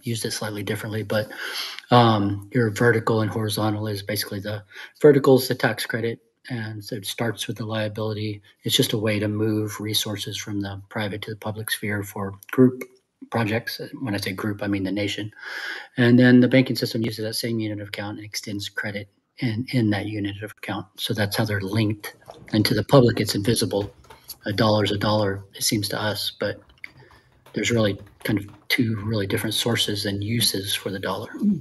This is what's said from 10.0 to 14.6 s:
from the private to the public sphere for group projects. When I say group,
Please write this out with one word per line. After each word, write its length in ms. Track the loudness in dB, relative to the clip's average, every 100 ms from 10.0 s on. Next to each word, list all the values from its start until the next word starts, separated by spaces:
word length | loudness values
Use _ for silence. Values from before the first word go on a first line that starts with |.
| -2 -6 -8 -8
from 240 | -6 -6
the 220 | -6 -8 -10
private 340 | -6 -6 -6
to 80 | -8
the 60 | -8
public 340 | -8 -8 -6
sphere 320 | -4 -4 -4
for 320 | -6 -8 -8 -10 -4
group 320 | 6 6 4 -8 -16 _ _ -6
projects. 500 | -2 0 -2 -4 -10 -12 -8
When 140 | -4
I 40 | -4
say 140 | -4
group, 300 | -4 -4 -4